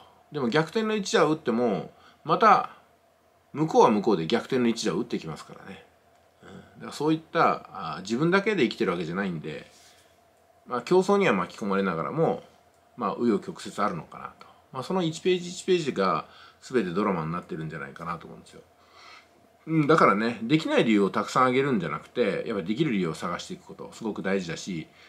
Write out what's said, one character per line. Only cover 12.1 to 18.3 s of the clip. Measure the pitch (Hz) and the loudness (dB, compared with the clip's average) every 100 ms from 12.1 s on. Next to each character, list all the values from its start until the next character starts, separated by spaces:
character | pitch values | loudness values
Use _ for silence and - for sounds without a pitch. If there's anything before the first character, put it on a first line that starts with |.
も、 | 139 143 - - _ _ _ _ - | 0 0 0 -8 _ _ _ _ -6
ま | 101 | -4
あ、 | - | 0
紆 | 120 | 0
余 | 98 | 0
曲 | 95 82 | -2 -12
折 | 98 98 | -12 -4
あ | 101 | -4
る | 85 | -4
の | |
か | - 64 | -10 -16
な | - - | -16 -18
と。 | - - _ | -20 -20 _
ま | 135 | -12
あ、 | |
そ | 127 | -4
の | 185 | -2
一 | 170 160 | -2 -2
ペ | 190 | 0
ー | 185 | 0
ジ | 175 | -2
一 | 180 | -8
ペ | - | 0
ー | 180 | 0
ジ | 143 | 2
が | 101 92 78 - - - _ | 0 0 0 -4 -16 -20 _
全 | - 127 | -2 -2
て | 92 | 0
ド | 85 | 0
ラ | 107 | 0
マ | 87 | 0
に | 78 | -2
な | 87 | -6
っ | |
て | - 85 | -8 -10
る | |
ん | 78 | -8
じ | |
ゃ | 78 | -10
な | 69 | -12
い | |
か | - | -10
な | 85 82 | -10 -10
と | |
思 | - | -12